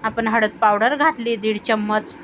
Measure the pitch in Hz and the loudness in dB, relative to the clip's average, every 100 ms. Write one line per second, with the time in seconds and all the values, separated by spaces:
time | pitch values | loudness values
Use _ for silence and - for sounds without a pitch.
0 | 220 220 226 226 214 - 214 208 233 285 | -4 -2 0 2 0 2 2 4 2 2
1 | 302 302 233 233 214 208 - 220 208 214 | 0 0 -4 -2 -2 -2 -2 -2 0 -2
2 | 214 - | -2 -18